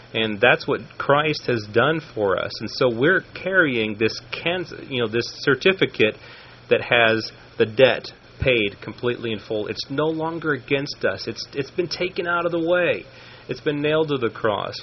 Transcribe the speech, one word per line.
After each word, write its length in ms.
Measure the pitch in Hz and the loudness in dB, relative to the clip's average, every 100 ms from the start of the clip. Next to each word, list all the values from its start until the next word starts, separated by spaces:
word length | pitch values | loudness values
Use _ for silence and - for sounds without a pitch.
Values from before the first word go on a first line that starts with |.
| - | -8
And 280 | 117 110 104 | -2 -2 4
that's 260 | 120 160 - | 4 4 0
what 140 | 113 123 - | -4 -4 -12
Christ 460 | - 143 156 147 - | 0 2 2 -2 -2
has 180 | 120 104 | -4 0
done 300 | 107 131 160 - | 2 2 0 -4
for 240 | - 101 90 | -2 0 0
us. 140 | 82 - | -2 -6
And 100 | 104 | -10
so 200 | - 131 | 0 0
we're 300 | 113 143 185 - | 2 2 2 -2
carrying 640 | - 185 190 160 120 107 104 | -10 -2 2 2 2 -2 0
this 220 | 110 - - | -2 -2 -12
can-, 320 | - 165 180 170 - 104 | -6 -4 -4 -6 -12 -8
you 120 | 131 | -4
know, 60 | 117 | -2
this 240 | 113 117 - | -2 -4 -4
certificate 760 | - 139 190 190 143 - 110 - - - - - - | 0 4 4 2 0 2 2 2 -14 -20 -20 -20 0
that 120 | 117 | 0
has 500 | - 123 113 110 110 - - - | 4 4 4 2 -2 -14 -20 -2
the 80 | 110 | -2
debt 440 | 110 127 95 - - - - | 6 6 6 -4 -18 -20 -4
paid 400 | 135 120 104 101 | 0 2 0 -4
completely 500 | - 104 123 120 117 | -14 -6 -4 -4 -4
in 80 | 107 | -6
full. 280 | - 110 104 | -6 -6 -4
It's 220 | 104 - | -8 -6
no 180 | 139 151 | -2 -2
longer 440 | 160 160 165 160 | -2 -4 -4 -4
against 540 | 139 117 139 139 - 113 | -4 0 -2 -2 -2 -2
us. 200 | 98 - | -2 -8
It's, 220 | 113 - | -10 -10
it's 180 | - 139 | -8 -8
been 160 | - 175 | -4 -6
taken 400 | - 180 180 175 | -4 -6 -4 -2
out 180 | 175 170 | -2 0
of 60 | |
the 160 | 170 165 | -2 2
way. 380 | 175 170 107 - - - - - | 2 2 0 -4 -20 -20 -20 -10
It's 140 | 131 | -6
been 200 | - 147 | -4 -2
nailed 280 | 147 156 160 | 0 2 0
to 80 | 139 | 0
the 120 | 113 | -2
cross. 460 | - 113 101 87 - | -2 -2 0 -4 -8